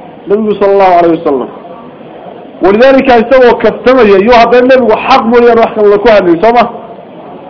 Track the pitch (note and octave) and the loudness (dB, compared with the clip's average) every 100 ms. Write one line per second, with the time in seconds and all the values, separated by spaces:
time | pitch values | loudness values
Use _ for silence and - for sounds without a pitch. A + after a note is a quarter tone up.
0 | - - - G#3 A3 G3+ G3 G3 F#3+ F3 | -20 -20 -6 -4 -4 -2 -2 0 2 2
1 | E3+ D#3+ D#3+ C#3 A2 - - - - - | 0 -2 -4 -6 -6 -14 -20 -20 -20 -20
2 | - - - - - - F3+ G#3 C4 C4+ | -20 -20 -20 -20 -20 -6 -2 2 2 2
3 | B3+ A#3+ G#3+ C4 B3 A#3 A3 - A#3+ C4 | 2 0 0 2 2 2 -2 -2 0 2
4 | G#3+ G3 G#3 A#3+ A#3 B3 B3 B3+ A#3 G#3+ | 2 2 2 2 2 2 2 2 0 -2
5 | - - A3 A#3+ A#3+ A#3 A3+ - G#3 G3+ | -2 -2 0 2 2 2 -2 0 0 0
6 | A3+ G#3 F#3 E3 G#3+ A#3+ G#3+ - - - | 2 2 0 0 0 0 -2 -6 -18 -20
7 | - - - - - | -20 -20 -20 -20 -20